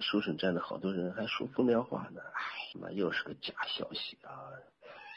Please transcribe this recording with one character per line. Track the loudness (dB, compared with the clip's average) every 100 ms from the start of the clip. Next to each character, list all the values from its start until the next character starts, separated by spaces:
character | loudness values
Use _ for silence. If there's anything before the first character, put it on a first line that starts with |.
首 | 2 2
审 | 2 2
站 | 4
的 | 4
好 | 0 -2
多 | 0
人 | 2 0
还 | 0 0
说 | 0 0
风 | 4 6
凉 | 6
话 | 4 -2 -4
呢 | -8 -8
，“哎， | -4 -4 -6 -8
他 | -8
妈 | -4
又 | 2 4
是 | 4
个 | -2 -4
假 | -6 -4 -2
消 | -2 -2
息 | -4 -6 -10
啊！” | -12 -10 -10 -12 -16 _ -16 -14 -14